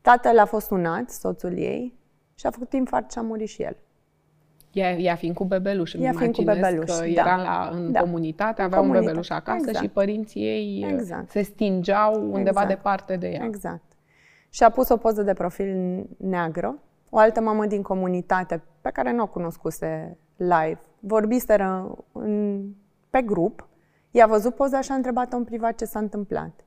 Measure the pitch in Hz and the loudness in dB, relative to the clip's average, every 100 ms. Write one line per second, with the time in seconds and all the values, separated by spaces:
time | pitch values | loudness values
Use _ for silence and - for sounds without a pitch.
0 | - 240 247 233 208 214 - 190 170 175 | 6 6 6 6 6 2 -2 -2 0 -2
1 | 247 - 185 180 180 180 - - 247 _ | -6 -8 -8 -6 -6 -4 -4 -6 -8 _
2 | _ _ _ _ - 233 247 269 254 220 | _ _ _ _ -6 -6 -6 -4 -2 -2
3 | 208 240 226 220 214 - - - _ _ | -4 -8 -6 -6 -8 -6 -8 -8 _ _
4 | _ _ _ _ _ _ _ 196 185 175 | _ _ _ _ _ _ _ -2 -2 0
5 | 175 170 170 170 185 190 196 196 165 170 | 0 0 -4 -4 -2 0 0 -2 -4 -2
6 | 262 170 240 226 - - 185 165 165 165 | -2 0 0 2 2 2 2 0 -2 -4
7 | 165 170 170 185 180 175 170 170 170 - | 0 2 2 2 0 -2 -4 -4 0 2
8 | 175 170 160 156 214 220 190 185 - 117 | 2 0 -4 -2 -4 -2 0 2 4 4
9 | - 165 175 156 220 226 262 220 202 202 | 2 -2 -4 -6 -4 -4 -2 -2 -2 0
10 | 202 214 214 202 214 214 208 196 202 254 | 0 -2 -8 -6 -4 -4 -4 -6 -4 -4
11 | 196 165 - 202 202 - 208 185 175 202 | -4 -10 -6 -4 -4 -2 0 0 0 4
12 | 214 214 208 196 196 196 196 190 202 190 | 4 2 -2 0 2 2 0 0 0 -2
13 | - 185 180 170 233 214 180 170 _ _ | -4 -6 -4 -6 -8 -8 -10 -12 _ _
14 | _ _ _ _ _ - 233 240 254 233 | _ _ _ _ _ 4 6 6 2 4
15 | 226 214 196 185 175 - 196 190 180 185 | 2 0 0 0 -2 -4 -4 -2 -2 -4
16 | - - 190 180 165 160 202 294 _ _ | -8 -8 -4 -2 -2 -2 -6 -6 _ _
17 | _ 226 214 233 220 214 214 202 196 190 | _ 6 6 6 0 0 0 -2 -2 -2
18 | 185 180 175 185 180 170 - _ - - | 0 -2 0 -2 0 -6 -8 _ -8 -4
19 | 254 240 208 185 170 - 160 - 165 160 | -2 -2 -2 -4 -8 -6 -8 -6 -6 -6
20 | 165 175 _ _ 180 170 160 165 - _ | -10 -16 _ _ 2 2 2 -4 -12 _
21 | 202 220 214 247 - 208 190 190 185 - | 0 0 2 0 2 2 2 -2 -6 -14
22 | - - 214 208 208 202 196 202 _ _ | -16 -8 -4 -2 -2 -4 -8 -14 _ _
23 | _ 262 233 190 175 - - _ _ _ | _ -2 0 0 0 -4 -20 _ _ _
24 | _ 233 220 214 226 247 277 269 254 269 | _ 6 8 6 2 0 0 0 -2 -2
25 | 254 240 247 247 233 226 226 226 226 214 | -2 -2 -2 -4 -4 -4 -4 -4 -6 -4
26 | 214 208 202 - 160 - | -6 -6 -6 -6 -8 -14